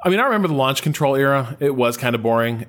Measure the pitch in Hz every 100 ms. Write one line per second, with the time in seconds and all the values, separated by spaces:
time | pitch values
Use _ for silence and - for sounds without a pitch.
0 | 180 196 269 214 180 139 131 143 151 147
1 | 139 135 139 139 117 - 143 131 120 120
2 | 127 117 113 117 117 113